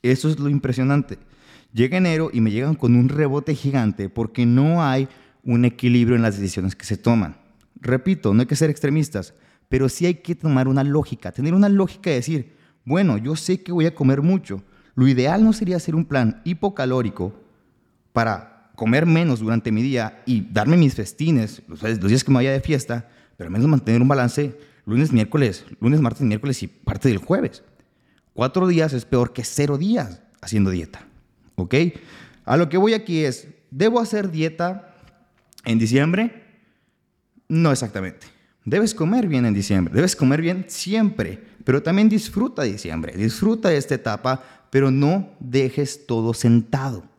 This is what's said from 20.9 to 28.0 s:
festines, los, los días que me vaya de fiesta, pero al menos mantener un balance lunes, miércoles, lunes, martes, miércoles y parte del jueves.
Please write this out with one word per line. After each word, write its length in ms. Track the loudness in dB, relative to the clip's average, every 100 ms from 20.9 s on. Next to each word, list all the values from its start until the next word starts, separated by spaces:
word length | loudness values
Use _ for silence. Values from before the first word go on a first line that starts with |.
festines, 680 | 2 -10 -6 0 0 0 -8 -20
los, 160 | -8
los 260 | -6 -2 2
días 140 | 2
que 80 | 4
me 60 | 2
vaya 160 | 2
de 80 | -2
fiesta, 480 | -2 -4 -4 -10 -10 _ _ _
pero 120 | -8
al 40 |
menos 160 | 0 2
mantener 340 | 2 2 2
un 60 | 4
balance 500 | 2 -2 -2 -6 -8 -20 _
lunes, 280 | -4 0 2
miércoles, 520 | 2 0 0 -2 -2 -14 -4
lunes, 200 | 0 2
martes, 220 | 0 0
miércoles 400 | -2 -2 -4 -6
y 40 | -8
parte 420 | _ -8 -2 0
del 100 | 0
jueves. 440 | -2 -2 -2 -8 _ _ _ _